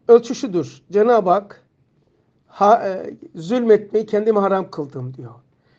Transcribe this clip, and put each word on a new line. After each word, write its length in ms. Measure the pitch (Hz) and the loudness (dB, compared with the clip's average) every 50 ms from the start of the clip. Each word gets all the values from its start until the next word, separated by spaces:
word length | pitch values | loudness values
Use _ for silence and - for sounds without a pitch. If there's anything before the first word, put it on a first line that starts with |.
| _ - | _ 4
Ölçü 280 | 233 240 233 - 254 | 4 4 4 0 -6
şudur. 460 | - - 226 175 175 139 131 - - _ _ | -8 -8 -6 -4 -4 -6 -6 -10 -18 _ _
Cenab-ı 380 | 170 202 214 240 240 220 190 180 | -2 0 2 2 2 2 2 2
Hak, 340 | 175 202 202 202 - - _ _ _ _ _ _ _ _ _ _ _ _ _ _ _ _ _ _ - | 0 0 -2 -6 -14 -20 _ _ _ _ _ _ _ _ _ _ _ _ _ _ _ _ _ _ -4
ha-, 340 | - 196 202 226 233 - 196 | 0 2 4 4 2 2 -2
e, 260 | 185 185 - - - - - - - | -6 -8 -10 -12 -14 -16 -20 -20 -18
"Zulmetmeyi 720 | 175 160 170 240 254 240 226 214 208 208 - - 214 220 | -14 -8 -4 -4 0 2 4 4 2 2 0 -4 -4 -2
kendime 340 | 214 - 208 214 226 220 208 | -2 -2 -2 0 0 0 0
haram 320 | 196 190 196 190 185 190 | 0 0 0 -2 -4 -6
kıldım." 420 | - - 147 135 127 135 127 127 131 | -8 -10 -10 -10 -12 -12 -12 -12 -14
diyor. 200 | - 123 113 117 - _ _ _ _ _ _ _ | -16 -18 -20 -20 -20 _ _ _ _ _ _ _